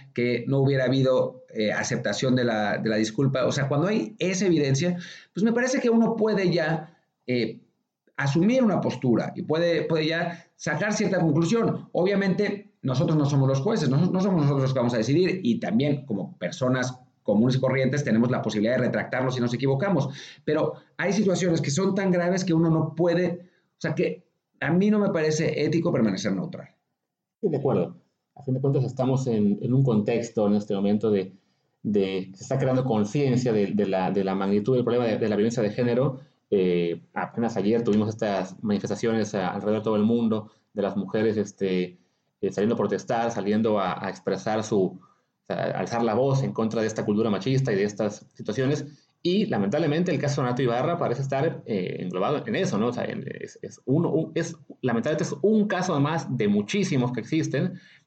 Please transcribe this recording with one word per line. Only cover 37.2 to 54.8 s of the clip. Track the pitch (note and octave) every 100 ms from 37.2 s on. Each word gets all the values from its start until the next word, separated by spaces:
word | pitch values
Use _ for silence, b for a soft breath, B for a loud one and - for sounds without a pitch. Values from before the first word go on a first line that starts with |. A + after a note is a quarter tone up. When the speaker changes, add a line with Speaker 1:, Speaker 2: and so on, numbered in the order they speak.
| F#2 - A#2 G#2
Speaker 2:
ayer | G2 A2+
tuvimos | - G#2 G#2+
estas | G#2+ G#2+ G2 F#2 -
manifestaciones | G#2+ G2+ G2+ G2 A2+ A2+ G2+ G#2
a-, | F2
alrededor | G2+ G2+ G#2+
de |
todo | A2 G#2+
el |
mundo | G#2+ A#2+ A2+ G#2+ - B B
de | G#2+
las | G2 G2
mujeres, | F#2 A2 A2 G#2
este, | G2 - G2 F#2 F2+ b b b b -
eh, | G2
saliendo | F#2+ G#2+ A2+
a |
protestar, | G2+ F#2+ - A#2 A#2
saliendo | A2+ G2 G#2+ A2+ G#2
a, | F#2 - F#2+
a |
expresar | F#2 - F#2+ A2 A2
su, | A2 G#2 F2 B B B B _ -
a |
alzar | F2+ F2 - F#2+ A#2
la | A#2 G#2+
voz | C3+ C3+
en | G#2
contra | G2+ A2 A2+
de | A2
esta | A2 G#2+
cultura | G#2 A2+
machista | F#2+ B2+ C3+ C3
y | G2
de |
estas | G2+ - G#2+ - -
situaciones. | - - G#2+ C3 D3+ C#3+ B B _
Y, | F3 G3 D3+
lamentablemente, | A2+ G2+ D3 D#3+ D#3 F3+
el | C#3+
caso | C#3 C#3+
Renato | B2 B2
Ibarra | B2 A#2 D3+ E3+
parece | A#2+ A#2+
estar, | C3+ C3+ D#3+ - -
eh, | G2+ F#2 -
englobado | F2+ F2+ G#2+ D3 A#2+
en | C3+
eso, | F#3+ G2+
¿no? | A#2+
O |
sea, | A#2
en, | - - -
es, | - - -
es | - -
uno, | - D3 D3+
un, | C#3+ D#3+
es, | - - - - -